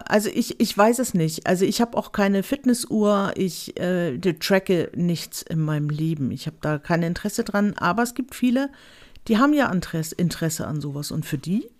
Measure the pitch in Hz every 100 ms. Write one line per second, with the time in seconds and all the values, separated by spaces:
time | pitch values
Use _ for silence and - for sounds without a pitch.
0 | - 214 208 - 233 - 220 - 214 240
1 | 247 180 160 160 - 180 190 220 233 220
2 | - - 196 196 190 269 254 240 - 220
3 | 208 202 196 - 185 - - - 175 180
4 | 170 123 185 160 - 208 233 175 - -
5 | 175 165 - - - 160 156 151 147 151
6 | 160 160 131 - 151 - 151 147 - 170
7 | 170 175 208 220 226 202 208 - 175 214
8 | 240 - 247 - 247 247 277 - - -
9 | - - - 220 277 302 254 180 - 165
10 | 160 - 170 - 160 - - 151 143 143
11 | 147 156 143 143 160 202 427